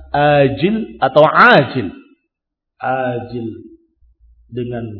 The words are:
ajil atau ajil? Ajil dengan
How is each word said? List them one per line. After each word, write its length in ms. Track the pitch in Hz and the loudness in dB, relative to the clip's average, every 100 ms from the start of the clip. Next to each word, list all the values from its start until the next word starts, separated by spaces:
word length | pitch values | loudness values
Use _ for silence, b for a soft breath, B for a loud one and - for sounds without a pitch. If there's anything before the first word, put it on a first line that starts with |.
| - | -8
ajil 880 | 143 147 147 139 117 175 220 - - | 0 2 4 2 0 -2 -2 -6 -4
atau 240 | 131 147 151 | 0 4 4
ajil? 600 | 156 226 214 135 131 95 - _ _ _ _ _ _ _ _ | 6 6 6 2 -4 -8 -10 _ _ _ _ _ _ _ _
Ajil 640 | 127 131 127 120 113 120 113 101 - - _ _ _ _ _ _ _ | -6 -4 -4 -6 -8 -10 -10 -12 -20 -20 _ _ _ _ _ _ _
dengan 340 | 117 120 123 113 101 | -10 -8 -8 -10 -14